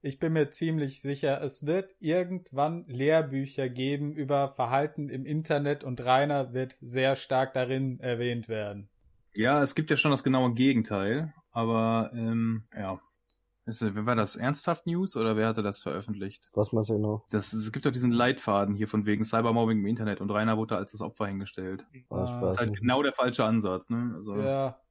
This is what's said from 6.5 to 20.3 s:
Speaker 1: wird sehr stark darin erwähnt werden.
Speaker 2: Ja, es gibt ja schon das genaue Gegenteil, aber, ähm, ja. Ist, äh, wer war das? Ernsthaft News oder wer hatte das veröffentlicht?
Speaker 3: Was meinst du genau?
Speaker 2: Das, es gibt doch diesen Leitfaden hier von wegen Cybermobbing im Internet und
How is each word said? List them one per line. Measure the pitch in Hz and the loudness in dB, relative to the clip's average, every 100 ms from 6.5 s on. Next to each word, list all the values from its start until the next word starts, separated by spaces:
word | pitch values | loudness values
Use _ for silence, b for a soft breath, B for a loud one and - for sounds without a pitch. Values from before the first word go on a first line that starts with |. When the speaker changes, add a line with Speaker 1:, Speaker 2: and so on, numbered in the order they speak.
Speaker 1:
wird | 123 131 - | -4 -6 -8
sehr | 123 123 131 135 | -6 2 2 2
stark | - 131 135 | 0 0 2
darin | 131 127 131 135 127 | 0 0 0 -2 -2
erwähnt | 123 120 123 120 110 | -4 -2 0 -2 -4
werden. | 110 104 101 104 _ _ _ _ 101 | -4 -4 -8 -14 _ _ _ _ 0
Speaker 2:
Ja, | 117 147 | 4 4
es | 139 - | 2 0
gibt | 156 | 0
ja | 147 | 2
schon | 151 | 4
das | 139 | 2
genaue | 135 131 127 | 4 4 2
Gegenteil, | 117 135 123 110 101 98 127 160 - _ | 4 4 4 2 0 0 -2 -4 -10 _
aber, | 117 113 113 113 113 110 | -2 0 2 2 2 0
ähm, | 117 113 113 113 113 - - | -2 -2 0 0 -2 -6 -10
ja. | 98 92 _ _ _ - _ _ - | -8 -8 _ _ _ -20 _ _ -12
Ist, | 113 | -2
äh, | 113 101 | -2 0
wer | 110 | 0
war | 117 | 2
das? | 101 - | 2 0
Ernsthaft | 123 151 - 160 - | -2 -2 -2 -2 -2
News | 170 190 - | -2 -2 0
oder | 113 107 | 0 2
wer | 110 | 2
hatte | 110 | 0
das | 104 98 | -2 -4
veröffentlicht? | - 78 107 101 98 - _ | -6 -6 -6 -8 -8 -10 _
Speaker 3:
Was | - 107 | 0 2
meinst | 113 104 | 0 0
du | 107 | 0
genau? | 107 107 _ | 0 -4 _
Speaker 2:
Das, | 110 - | -4 -2
es | 110 110 | -6 -6
gibt | 131 143 | -2 -2
doch | |
diesen | 123 123 | 2 2
Leitfaden | 120 123 127 - 101 101 101 | 4 4 2 0 2 2 0
hier | 107 | 0
von | 107 104 | 0 2
wegen | 104 | 0
Cybermobbing | 110 113 117 117 113 110 | 2 2 2 4 4 2
im | 101 | 0
Internet | 113 107 101 | -2 -2 -4
und | 98 | -2